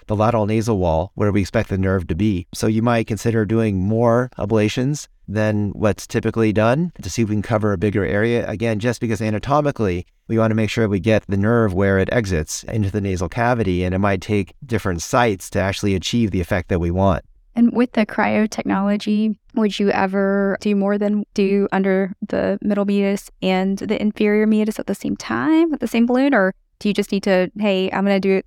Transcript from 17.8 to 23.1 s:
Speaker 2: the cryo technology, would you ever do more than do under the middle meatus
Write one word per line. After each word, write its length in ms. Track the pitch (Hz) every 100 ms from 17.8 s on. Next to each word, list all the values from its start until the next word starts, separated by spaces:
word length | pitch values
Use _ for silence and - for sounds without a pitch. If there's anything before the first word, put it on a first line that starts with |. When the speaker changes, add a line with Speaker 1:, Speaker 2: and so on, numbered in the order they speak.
| 247
Speaker 2:
the 120 | 233
cryo 460 | 208 - 208 214 214
technology, 880 | - - 196 202 208 208 208 220 202 _
would 240 | 226 214 -
you 120 | 202
ever 680 | - 190 196 196 202 196 -
do 160 | 208 202
more 220 | 196 208
than 260 | 208 208 -
do 360 | - 190 202 196
under 400 | 190 190 190 190 - 208
the 300 | - 190 202
middle 240 | 208 202
meatus 460 | 202 202 196